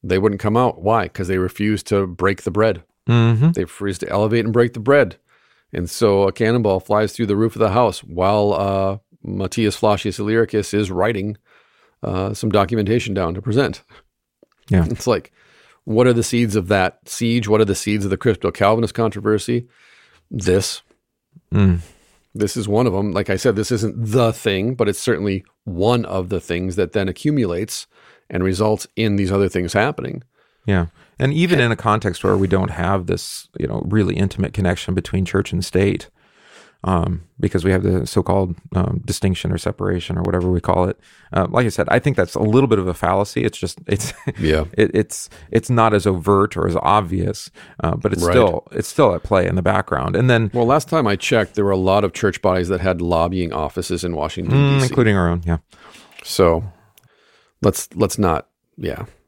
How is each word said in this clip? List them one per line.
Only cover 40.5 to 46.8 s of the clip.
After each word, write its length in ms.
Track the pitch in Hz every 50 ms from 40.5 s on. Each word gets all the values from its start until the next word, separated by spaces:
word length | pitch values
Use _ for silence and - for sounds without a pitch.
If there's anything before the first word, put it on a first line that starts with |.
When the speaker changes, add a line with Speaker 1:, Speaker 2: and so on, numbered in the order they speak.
Speaker 2:
we 100 | 90 87
call 240 | - - 90 87 90
it. 140 | 92 - _ _ _ _ _ _ _ -
Uh, 140 | - 92 90
like 160 | - - 127
I 40 | 113
said, 160 | - - 101 -
I 80 | - 120
think 180 | - 147 135
that's 180 | - 92 87 -
a 60 | - -
little 240 | 107 107 127 135
bit 120 | 123 113 101
of 80 | 92 90
a 40 | 87
fallacy. 480 | - - 87 92 98 101 101 - - 120
It's 120 | 110 -
just, 220 | - - 85 - - -
it's, 260 | - 101 98 - - - - -
<laughs> 120 | - - -
Speaker 1:
Yeah. 260 | 85 78 78 78 78 82 -
Speaker 2:
it, 180 | - 110 92 -
it's, 380 | 98 110 - - - - - - - - -
it's 200 | - 113 - -
not 240 | 127 117 113 113 107
as 120 | 104 85
overt 500 | 104 95 87 80 98 101 98 101 104 - -
or 80 | 87
as 100 | 92 85 85